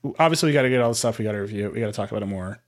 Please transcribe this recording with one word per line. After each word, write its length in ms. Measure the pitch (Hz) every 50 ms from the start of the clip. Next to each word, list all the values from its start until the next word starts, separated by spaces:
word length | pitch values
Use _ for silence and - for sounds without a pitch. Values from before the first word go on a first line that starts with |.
| - 139 -
Obviously, 300 | - 160 165 165 156 - 156
we 40 | 143
gotta 160 | 143 127 127
get 120 | 127 127
all 80 | 120 117
the 60 | 117
stuff. 240 | 113 - 120 110 -
We 40 | 110
gotta 140 | 107 104 104
review 260 | 98 101 107 101 104
it. 60 | 101 -
We 60 | -
gotta 120 | 117 107 104
talk 160 | - 101 101
about 120 | 113 107 101
it 40 |
more. 320 | 98 98 95 92 95 101 - _